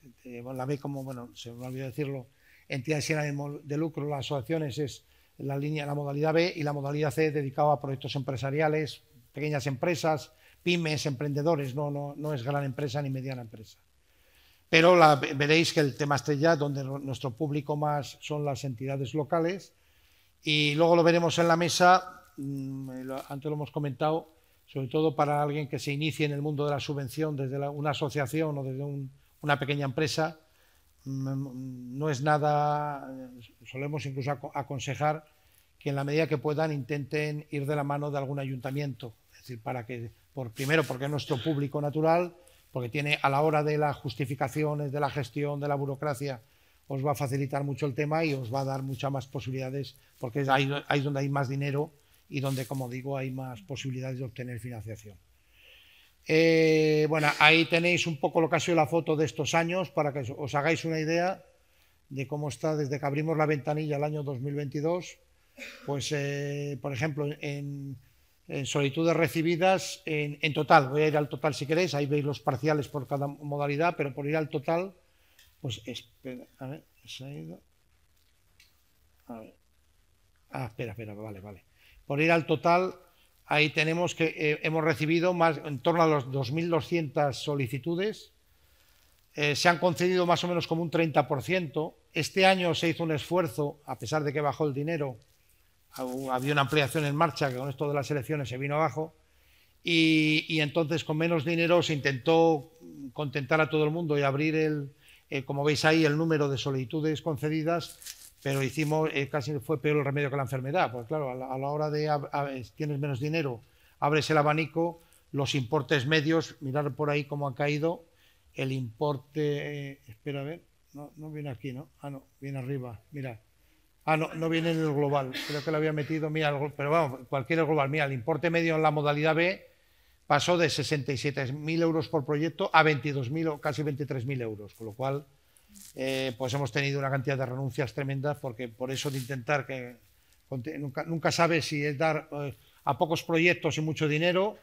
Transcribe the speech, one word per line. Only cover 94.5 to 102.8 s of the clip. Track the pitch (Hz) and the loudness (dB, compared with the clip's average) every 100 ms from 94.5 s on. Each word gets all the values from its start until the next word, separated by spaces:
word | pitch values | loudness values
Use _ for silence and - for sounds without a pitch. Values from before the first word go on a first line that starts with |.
| 131 151 | 0 -2
el | |
dinero, | 135 151 165 139 117 _ _ _ _ _ _ _ | 0 -4 -4 -4 -8 _ _ _ _ _ _ _
hab-, | - 127 127 135 | -10 -6 -6 -2
había | 127 135 | -2 2
una | 147 | 2
ampliación | 135 151 135 160 143 | 2 2 2 0 -2
en | 147 | 2
marcha | 165 - 143 | 0 0 -2
que | 123 | -2
con | 139 | -6
esto | 135 147 | -4 -2
de | |
las | 147 120 | -2 -2
elecciones | 147 117 151 123 | -4 -2 -6 -4
se | 127 | -6
vino | 139 147 | -2 0
abajo, | 156 156 160 - _ _ _ _ _ _ | 0 -2 -8 -12 _ _ _ _ _ _
y, | 175 165 160 156 156 156 160 | 2 4 6 6 6 2 2
y | 156 | 0
entonces | 147 160 151 165 - | 2 0 0 0 0
con | 156 | 0
menos | 170 170 139 | 2 0 0
dinero | 165 165 175 | 0 4 4
se | 160 | 4
intentó | 147 139 131 165 165 165 151 - - | 0 0 0 4 6 6 4 -2 -18